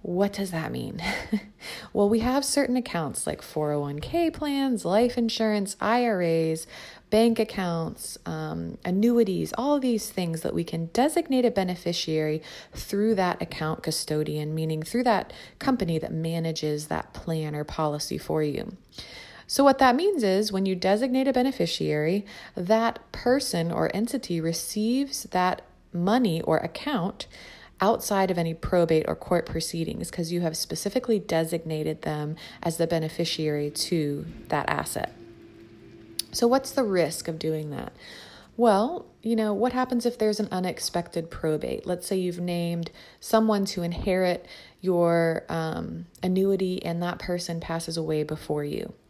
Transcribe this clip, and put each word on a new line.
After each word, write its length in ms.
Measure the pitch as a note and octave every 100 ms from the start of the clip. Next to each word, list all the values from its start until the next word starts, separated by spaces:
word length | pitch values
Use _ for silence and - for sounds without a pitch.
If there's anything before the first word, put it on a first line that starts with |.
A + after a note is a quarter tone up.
What 300 | F3 F3 G3+
does 180 | G3 G3
that 220 | E3 D#3
mean? 300 | B2+ - - F3+ - -
<laughs> 100 | G#3 - - - - -
Well, 160 | - G3+
we 120 | A3+
have 240 | A#3 C4+
certain 320 | C4+ C#4+ C#4 B3
accounts 500 | A#3+ F3 D3 - -
like 160 | -
four 300 | - D3+ D3+
oh 80 | D3
one 180 | C#3+ D3
K 320 | - E4+ E4
plans, 540 | D#4+ D4+ C#4 C4+ A3
life 340 | E3+ G3+ A#3+ B3
insurance, 580 | A3+ - A3 G#3 G3 -
I 260 | G3+ A#3+
R 180 | A#3+ F#3+
As, 440 | F3 E3 D#3+ D#3+ - - - - _
bank 280 | G#3+ A#3 A3+
accounts, 760 | A3 - F3+ E3+ D#3+ - - -
um, 540 | - D#3 D#3 D#3+ - -
annuities, 720 | - F#3 A3+ A#3 G#3 F3 D#3 -
all 160 | C4+
of 80 | D4
these 260 | B3+ A3+ -
things 320 | - F3 E3
that 140 | -
we 100 | E3+
can 240 | E3+ E3 E3
designate 500 | - C#4+ E4+ D#4+ B3+
a 60 | A#3+
beneficiary 920 | G3 F#3 F3 E3+ E3+ - D#3 D#3 D#3 - - -
through 440 | - - G3+ A3 G3+
that 260 | F3+ -
account 400 | E3+ - D#3 D#3+
custodian, 720 | - D#3 - D3+ D#3 D3+ D3+
meaning 280 | D#3+ D#3+ D#3
through 200 | D#3 A#3+
that 300 | B3 G3+ - - - -
company 400 | C4+ B3+ E3+ D#3+
that 140 | -
manages 760 | D#3+ E3 E3 E3 D#3+ D3+ D3+ D3+
that 260 | D#3+ -
plan 420 | - - D#3+ D#3
or 100 | D3+
policy 520 | D3+ - D#3 D3 - D#3
for 260 | - D#3
you. 320 | D3+ - - - _ - - - - - -
So 160 | -
what 160 | C#4 C#4
that 180 | C4 B3
means 260 | F#4+ F4+
is 300 | G#3 F#3+ G#3+
when 120 | F#3+
you 120 | G3 F#3
designate 520 | F#3+ G#3 C4 B3+ C4+
a 40 |
beneficiary, 920 | B3+ C4 B3+ E3+ - D#3 D3+ D3+ G3+ G3+ - -
that 460 | - F3+ A3 A#3 - -
person 580 | - A#3+ C4+ C#4 F3 E3
or 200 | - D#3+
entity 480 | F#3+ A#3 C#4 - E3+
receives 840 | E3 E3 - G#3+ A3 C4 C#4 -
that 360 | - F#3 F3+ - - - _
money 480 | F3 F3+ A#3+ A3+ D#3+
or 140 | - D#3+
account 680 | E3 - D4 B3 E3+ - - - - - - -
outside 500 | F#3+ - - G3 F#3+
of 80 | F3
any 160 | E3
probate 520 | E3 - F3+ E3+ D#3+ -
or 60 |
court 320 | D#3 - F3 -
proceedings 640 | E3 - E3 D#3+ - E3+
'cause 200 | - E3
you 80 | F3
have 160 | E3+ D#3+
specifically 640 | - E3 G#3 B3+ A#3+ G#3+
designated 840 | - E3 D#3+ E3 E3 D#3 D#3 D#3
them 340 | - D3+ D3+ D#3+ - -
as 140 | E3+ E3
the 100 | E3
beneficiary 840 | E3 D#3+ - E3 - D#3 D3 D3
to 560 | D3 - E3+ D3 C#3+ D#3+ - -
that 200 | D3+ -
asset. 440 | C#3+ - - - - - - - - - - - - - - -
So 140 | - A#3+
what's 240 | C4 C4
the 140 | -
risk 420 | A3+ F#3 E3 E3 -
of 100 | D#3+
doing 320 | D#3+ D#3 D3+
that? 220 | C#3+ - - - - - - - -
Well, 500 | A#3 G3 A#3+ F4 - _
you 140 | A3 A3+
know, 180 | G#3+
what 180 | G3+ A#3+
happens 320 | B3 B3+ A#3+
if 140 | A#3 A#3
there's 200 | G#3+ G#3
an 100 | G#3
unexpected 800 | F#3 F#3 - - F3 E3+ E3+ E3
probate? 560 | - D#3+ D3+ B1 - -
Let's 200 | F3+ -
say 100 | F#3+
you've 240 | F3+ F3
named 500 | F3 F3 E3+ E3+ E3 - - -
someone 460 | - A3 A3 G#3 G3
to 160 | -
inherit 640 | E3+ F3 - F#3 F#3 F3+ - - - _
your, 640 | F3+ F3 E3+ E3+ E3 D#3+ -
um, 580 | E3 D#3+ - - E3 F3 -
annuity 600 | F3+ F#3 G3 F#3+ F#3+ F#3
and 180 | - E3+
that 160 | F3 -
person 400 | - F3 F3 E3+
passes 380 | E3 E3 E3 E3
away 260 | D#3+ D#3
before 420 | D3+ D#3 - D3
you. 280 | D3 D3 G1+ -